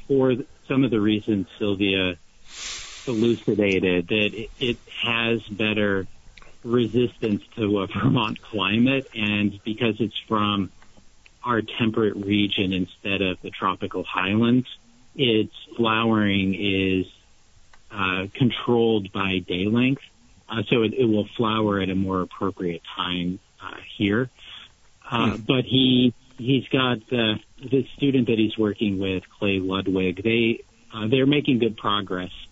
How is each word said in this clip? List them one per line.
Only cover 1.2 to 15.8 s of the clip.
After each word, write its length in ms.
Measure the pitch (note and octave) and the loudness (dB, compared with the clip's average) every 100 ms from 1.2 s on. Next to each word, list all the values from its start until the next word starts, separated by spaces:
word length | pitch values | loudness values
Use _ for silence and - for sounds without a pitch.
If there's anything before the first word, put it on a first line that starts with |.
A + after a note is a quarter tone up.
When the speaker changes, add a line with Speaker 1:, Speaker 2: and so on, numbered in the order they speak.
| A2+ G2+ F2+ - | 0 -2 -2 -4
Speaker 1:
Sylvia 560 | G#2 G2 G2+ F#2+ F#2 F2 - - - - - - - - - | -2 0 0 2 0 -4 -12 -20 -20 -14 -12 -12 -14 -12 -6
elucidated, 1000 | A2 A#2 A2+ - G#2 G2+ F#2 F#2 F2+ E2+ | 0 2 2 0 2 2 2 2 0 0
that 240 | G#2+ G#2 | 0 0
it, 160 | F#2+ G#2+ - | -4 -12 -6
it 180 | B2+ - - - | -4 -4 -8 -6
has 380 | B2 A#2 A#2 A2+ | -4 -2 0 -2
better 640 | A2 G#2 G#2+ G#2+ G#2 F#2+ F#2 - - - - - | -4 -2 0 0 0 0 -4 -12 -20 -20 -20 -12
resistance 800 | A#2 B2 A2 A#2 A#2+ - A2 G2+ - - | -2 0 2 2 0 -2 -2 -2 -6 -4
to 240 | G2+ G2+ | 0 0
a 80 | F#2+ | -2
Vermont 540 | G2+ C#3 B2+ A2 A#2+ | 0 2 2 0 -6
climate, 640 | - G#2 F#2+ A2 B2+ C3+ B2+ A2 | -8 -4 0 2 4 2 -4 -4
and 440 | G#2 G#2 G#2 G2 | -2 0 0 -2
because 360 | A2 G#2+ A#2 G2+ | -8 -2 0 0
it's 180 | G#2 - - | -4 -6 -2
from 440 | A2 G#2 G2+ F2+ - - - - - - _ | 0 0 0 -4 -8 -20 -20 -20 -20 -20 _
our 180 | B2 A2+ | -2 -2
temperate 540 | A2 - A2+ A2+ G#2+ G2 | -2 -2 -2 2 0 0
region 560 | G2 G#2 G2 A2 F#2+ | 0 2 2 0 -2
instead 480 | F#2+ F2+ - G#2 G2 | -2 -4 -6 -4 -2
of 200 | F#2+ F2 | -2 -4
the 80 | F#2+ | -8
tropical 540 | - G2 F2+ F#2+ F2+ | -4 -2 -2 -4 -6
highlands, 640 | - F#2 F#2 G#2 A#2 B2 B2 - - - - - | -6 -4 0 2 4 2 0 -8 -20 -20 -12 -2
its 380 | B2+ A2 - - - | 2 2 0 -6 -8
flowering 800 | - | -2